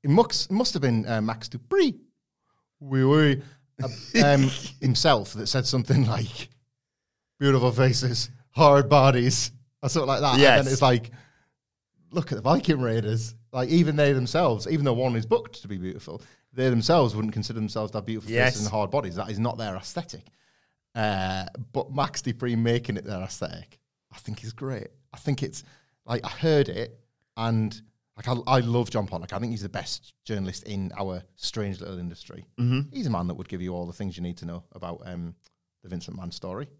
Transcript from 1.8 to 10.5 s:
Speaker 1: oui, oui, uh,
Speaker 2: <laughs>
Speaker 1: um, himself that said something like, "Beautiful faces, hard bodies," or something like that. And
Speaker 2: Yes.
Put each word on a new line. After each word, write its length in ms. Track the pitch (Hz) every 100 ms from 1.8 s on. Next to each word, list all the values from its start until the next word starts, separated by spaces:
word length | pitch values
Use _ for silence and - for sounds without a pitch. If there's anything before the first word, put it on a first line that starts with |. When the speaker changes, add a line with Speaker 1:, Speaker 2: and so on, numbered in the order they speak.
| 320 - _ _ _ _ _ _ _ _
Speaker 1:
oui, 240 | 139 135
oui, 380 | 131 151 151 135 - _ _ -
uh, 60 | 120 - - -
Speaker 2:
<laughs> 0 |
Speaker 1:
um, 240 | 143 143 131 - - -
himself 520 | 135 117 208 110 98
that 140 | 104 104
said 180 | 131 123
something 400 | 127 113 139 120
like, 420 | 113 113 - - _ _ _ _ _ _ _ _ _
"Beautiful 320 | 139 131 123
faces, 580 | 117 131 120 127 117 - - _
hard 360 | - 151 143 113
bodies," 640 | 147 135 123 123 - - - _ _
or 80 | 135
something 180 | 151 135
like 120 | 135
that. 100 | 143
And 60 | 127
Speaker 2:
Yes. 240 | 139